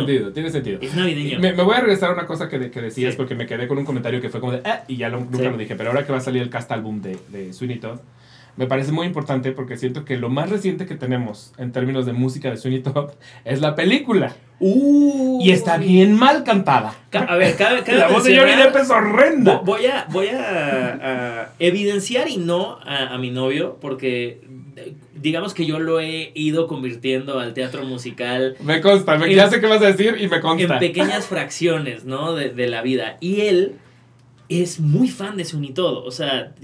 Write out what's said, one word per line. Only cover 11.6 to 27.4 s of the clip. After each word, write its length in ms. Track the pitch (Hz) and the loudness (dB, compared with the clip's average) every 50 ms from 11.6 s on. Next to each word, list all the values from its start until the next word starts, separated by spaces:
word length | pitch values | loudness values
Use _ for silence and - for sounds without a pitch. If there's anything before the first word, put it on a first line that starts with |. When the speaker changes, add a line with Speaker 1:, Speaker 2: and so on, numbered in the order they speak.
| 127 123 | -10 -6
Speaker 1:
términos 340 | 123 131 123 127 135 131 127 | -4 -2 -2 -2 -2 -2 -2
de 60 | 123 117 | -2 -2
música 360 | 123 127 131 127 151 147 135 | -2 -2 -2 -4 -4 -6 -6
de 80 | 117 110 | -6 -6
Sweeney 240 | - 131 127 131 | -4 -4 -4 -2
Todd 300 | 127 139 143 147 143 - - - - - - - - | -4 -2 -4 -4 -4 -4 -10 -18 -20 -20 -20 -16 -8
es 160 | 117 135 135 | -6 -4 0
la 140 | 151 151 147 | 0 0 0
película. 600 | 165 165 185 233 - - 262 226 185 139 120 - - _ _ _ _ | 2 2 2 2 2 2 2 0 0 0 0 -4 -12 _ _ _ _
Speaker 2:
Uh. 800 | - 190 208 262 277 285 285 285 285 285 277 269 262 262 262 254 | 0 2 4 4 4 6 6 6 6 4 2 2 0 0 0 4
Speaker 1:
Y 100 | 180 185 | 4 4
está 260 | 180 147 - 170 170 165 | 4 4 4 0 0 0
bien 360 | 185 180 185 185 190 208 208 220 | 4 6 6 8 8 8 6 6
mal 260 | 247 269 302 311 254 | 6 6 4 4 2
cantada. 500 | 247 226 196 190 - 135 120 107 107 - - - _ | 2 0 2 4 4 2 2 2 -2 -8 -12 -18 _
Speaker 2:
Ca-, 100 | - 202 185 | -4 -4 -2
a 140 | - 175 175 | 0 2 4
ver, 180 | 185 175 165 | 4 4 4
cabe, 280 | - 202 220 247 247 - | 2 2 2 2 0 0
cabe 140 | 233 233 254 | 2 4 4
Speaker 1:
La 120 | - - | 6 6
voz 160 | - 226 240 | 4 4 6
de 60 | 254 - | 6 8
Johnny 120 | 269 262 269 | 8 8 8
Speaker 2:
mencionar 220 | 269 269 269 262 262 | 8 8 6 6 6
Speaker 1:
Depp 80 | 277 269 | 6 2
es 60 | 254 | 4
horrenda. 680 | 247 220 214 208 208 233 277 320 330 285 233 196 - - | 4 2 2 2 4 6 6 6 6 4 4 4 4 4
Speaker 2:
Vo-, 20 | 185 | 2
voy 200 | 180 214 214 220 | 0 0 2 2
a, 200 | 254 277 247 - 160 | 0 0 0 -6 -4
voy 160 | 156 185 196 214 | -2 -2 -2 -2
a, 1160 | 247 262 247 214 190 170 147 143 135 131 127 123 120 - 135 135 131 123 123 120 117 117 113 | -2 -4 -4 -4 -4 -2 -2 -2 -2 -2 -2 -4 -4 -6 -6 -6 -4 -4 -4 -6 -6 -8 -10
a 60 | - - - | -12 -6 0
evidenciar 720 | 165 175 175 202 202 202 202 202 190 - 240 247 269 330 | 2 2 2 2 0 0 0 -2 -2 -2 -2 -2 -2 -2
y 60 | 254 190 | -2 -4
no 400 | 170 170 170 180 196 220 - - - | -2 -2 0 -2 -2 -4 -8 -12 -12
a, 280 | - 143 139 135 127 127 | -8 -4 -4 -4 -4 -6
a 40 | 127 | -6
mi 140 | 127 123 | -6 -6
novio, 460 | 123 131 131 131 135 151 175 180 - - | -4 -2 -2 -2 0 -2 -4 -4 -6 -10
porque, 600 | - 143 135 127 135 131 123 123 120 120 117 - - 127 135 131 127 139 - | -10 -10 -10 -6 -4 -4 -4 -2 -4 -6 -10 -14 -20 -20 -20 -20 -20 -20 -20
eh, 180 | - 107 - 147 - - _ _ | -20 -18 -18 -20 -20 -20 _ _
digamos 380 | 156 139 151 160 165 190 208 190 | -6 -4 -2 -2 -2 -4 -6 -6
que 120 | - 170 | -4 -4
yo 140 | 151 156 156 | -4 -2 -4
lo 200 | 160 165 165 165 | -2 -2 -2 -2
he 300 | 160 156 160 160 160 156 - | -2 -4 -6 -8 -10 -12 -8
ido 320 | 156 156 151 151 165 165 156 | -4 -2 -2 0 0 -2 -2
convirtiendo 720 | 160 139 127 127 117 117 120 131 131 131 135 143 135 | -4 -6 -6 -8 -8 -6 -4 -2 -2 -2 -2 -4 -6
al 140 | 131 | -6